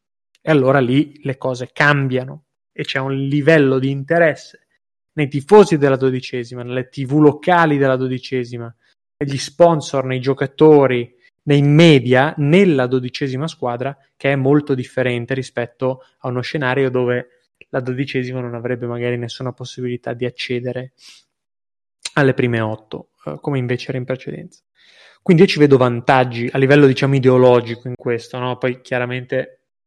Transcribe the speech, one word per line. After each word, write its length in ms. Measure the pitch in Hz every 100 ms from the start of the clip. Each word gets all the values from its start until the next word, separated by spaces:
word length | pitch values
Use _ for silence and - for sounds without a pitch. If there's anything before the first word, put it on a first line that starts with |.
| _ _ _ _
E 80 | -
allora 300 | 156 131 139
lì 400 | 123 135 147 -
le 140 | 135 131
cose 340 | 131 123 123
cambiano 720 | - 147 143 135 127 131 147 _ _ _
e 140 | - 147
c'è 140 | 139
un 140 | 135
livello 680 | 135 139 147 139 160 135 131
di 100 | 135
interesse 800 | 139 135 170 165 139 - _ _ _ _ _ _
nei 140 | - 143
tifosi 500 | 143 135 214 196 156
della 200 | 139 135
dodicesima, 640 | 131 127 - 127 117 123
nelle 240 | 120 127 127
T 180 | - 127
V 140 | 147
locali 580 | 151 147 - 175 165 143
della 200 | 139 131
dodicesima, 760 | 131 127 - 131 120 120 117 - _ _ _ -
negli 200 | 143 135
sponsor, 680 | - - 170 160 - 139 131
nei 160 | 131
giocatori, 960 | 123 135 135 - 156 151 135 123 117 _ _ _
nei 200 | - 143
media, 720 | 143 147 170 143 120 127 147 -
nella 500 | 143 175 202 139 123
dodicesima 640 | 131 123 - 143 127 160
squadra, 480 | - 123 120 131 143 _ _
che 160 | 139
è 40 | 139
molto 360 | 131 147 147
differente 600 | 131 120 - 127 120 117
rispetto 720 | 131 127 - 120 - 131 127 _ _
a 100 | 131
uno 100 | 123
scenario 500 | 120 160 131 127 131
dove 380 | 123 123 123 127 _ _ _ _
la 100 | 139
dodicesima 580 | 123 127 135 135 127 127
non 160 | 123 117
avrebbe 300 | 120 120 120
magari 320 | 120 120 120
nessuna 340 | 117 - 131
possibilità 600 | - 127 - 123 120 -
di 120 | 120 123
accedere 680 | - - 123 123 123 127 _ - - _ _ _ _ _ _ _ _ - -
alle 160 | 139
prime 260 | 127 123 117
otto, 520 | 110 110 - - - _ -
eh, 120 | 151
come 200 | - 139
invece 300 | 123 123 -
era 80 | 135
in 80 | 127
precedenza. 560 | 131 - 151 175 _ _ _ _ _ _ _
Quindi 220 | - 165
io 60 | 190
ci 100 | -
vedo 180 | 147 135
vantaggi 720 | 127 120 120 135 127 117 123
a 60 | 135
livello, 300 | 135 147 139
diciamo, 280 | 131 139 139
ideologico 720 | 127 127 127 123 113 113 127
in 80 | 123
questo, 420 | 127 117 - 127
no? 180 | 123 123
Poi 240 | 127 127
chiaramente 840 | - 127 123 127 127 131 - _ _ _